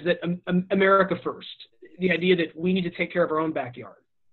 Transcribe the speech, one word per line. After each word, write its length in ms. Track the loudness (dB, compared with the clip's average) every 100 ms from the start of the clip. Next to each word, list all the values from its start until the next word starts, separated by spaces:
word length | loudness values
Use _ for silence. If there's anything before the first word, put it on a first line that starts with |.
| 0
that, 120 | -2
um, 180 | -2 -6 -2
um, 180 | -2 0
America 440 | 2 4 6 4 0
first. 240 | -4 -10 -14 -20 -20 _ -20 -4
The 120 | -2
idea 240 | 0 2 2
that 200 | 2 -2
we 180 | 0
need 100 | 0
to 60 | -2
take 200 | -4 -4
care 120 | 0
of 80 | 0
our 80 | 0
own 140 | -2
backyard. 480 | -4 -8 -10 -18 -20 _ _ _